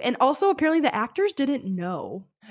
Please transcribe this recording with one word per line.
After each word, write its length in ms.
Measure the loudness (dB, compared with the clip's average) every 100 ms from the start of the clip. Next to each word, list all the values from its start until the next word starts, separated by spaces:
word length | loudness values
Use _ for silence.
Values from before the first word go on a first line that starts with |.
and 140 | -2 2
also 300 | 2 4 2
apparently 320 | 2 2 2
the 120 | 2
actors 380 | 0 -4 0 -2
didn't 320 | 0 -2 -2 -4
know. 600 | -6 -4 -6 -8 -12 -14 _ -16